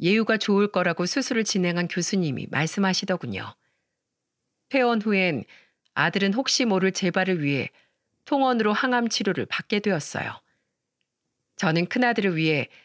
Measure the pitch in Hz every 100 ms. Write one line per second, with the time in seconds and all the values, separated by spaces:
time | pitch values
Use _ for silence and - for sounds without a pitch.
0 | 165 214 220 220 208 202 202 190 180 165
1 | 180 - 254 233 214 208 175 170 175 -
2 | 170 196 165 127 - 127 160 - 196 185
3 | - 180 127 98 - - _ _ _ _
4 | _ _ _ _ _ _ - 277 247 233
5 | 214 202 185 143 - - _ _ _ -
6 | 151 185 196 202 269 - 247 190 190 190
7 | 185 175 185 185 147 139 - _ _ _
8 | _ _ - 285 262 240 214 208 254 247
9 | 233 - 202 175 113 - - 208 208 180
10 | - - - - _ _ _ _ _ _
11 | _ _ _ _ _ - 180 160 175 -
12 | 247 233 202 165 160 151 117 -